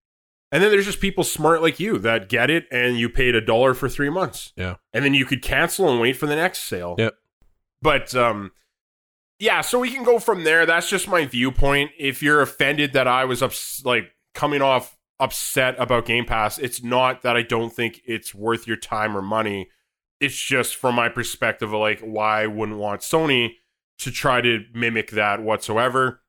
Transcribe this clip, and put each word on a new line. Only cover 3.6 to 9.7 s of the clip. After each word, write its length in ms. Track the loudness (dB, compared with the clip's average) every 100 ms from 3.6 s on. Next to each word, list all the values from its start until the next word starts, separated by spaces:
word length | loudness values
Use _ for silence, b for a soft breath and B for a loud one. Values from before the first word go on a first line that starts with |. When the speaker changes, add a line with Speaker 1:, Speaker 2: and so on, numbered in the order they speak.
| 4
Speaker 1:
for 140 | 2 -2
three 220 | -2 -2
months. 420 | -2 -4 -6 -14 -8
Speaker 2:
Yeah. 220 | -8 -8 _
Speaker 1:
And 120 | -2 2
then 80 |
you 120 | 2 2
could 180 | -2
cancel 460 | -2 0 0 2 2
and 100 | 4
wait 160 | 2 0
for 80 | -2
the 100 | 0
next 280 | -2 -4
sale. 320 | -8 -8 -6 -2
Speaker 2:
Yep. 180 | -2 -4 _ _ _ _ _ _
Speaker 1:
But, 340 | 0 0 0 0
um, 360 | 2 0 -8 _ _ _ _ _ _ _ _ -4
yeah, 240 | 0 0
so 180 | 0